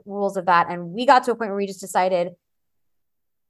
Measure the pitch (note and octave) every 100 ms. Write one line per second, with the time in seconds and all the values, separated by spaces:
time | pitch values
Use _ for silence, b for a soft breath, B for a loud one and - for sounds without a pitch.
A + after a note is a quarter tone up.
0 | - G3+ G3 F#3+ F3+ F3 E3+ F3 F3 F#3
1 | B3 B3+ B3+ A3+ F#3+ G3+ G3+ F#3+ F#3+ G3+
2 | F#3 F#3 F3 F3+ _ _ _ _ _ _
3 | _ _ _ _